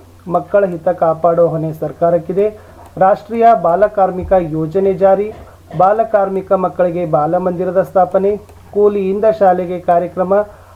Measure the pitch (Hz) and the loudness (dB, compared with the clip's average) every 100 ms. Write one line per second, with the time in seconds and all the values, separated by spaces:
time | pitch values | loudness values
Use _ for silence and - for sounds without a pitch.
0 | - - - 175 175 202 196 170 180 175 | -18 -20 -6 -4 0 0 0 -2 -4 0
1 | 165 156 175 170 165 156 160 156 151 - | -2 0 0 2 0 0 -6 -6 -10 -2
2 | 170 170 165 185 208 214 - - - - | 0 0 -2 -2 -2 -4 -16 -20 -18 -4
3 | 190 202 - 233 233 220 175 175 208 - | -2 -2 -4 0 2 4 2 0 0 0
4 | 190 180 175 190 165 156 160 190 196 185 | -2 -2 0 0 0 -4 -4 -2 -2 2
5 | 190 196 214 220 - - - 160 185 214 | 2 2 0 -10 -20 -20 -10 0 2 2
6 | 220 208 196 190 190 190 180 - 180 170 | 0 0 0 -4 -2 -2 -2 0 -2 -2
7 | 170 156 151 180 185 175 180 180 175 190 | -2 -2 0 -2 -2 -4 -2 -2 0 2
8 | 180 190 196 208 - - - 202 208 202 | 2 2 0 -2 -8 -20 -8 2 2 2
9 | 190 202 220 214 196 180 175 180 175 175 | -2 0 0 4 2 2 -2 -4 0 0
10 | 175 175 180 202 208 - - | 0 -4 0 0 -2 -8 -20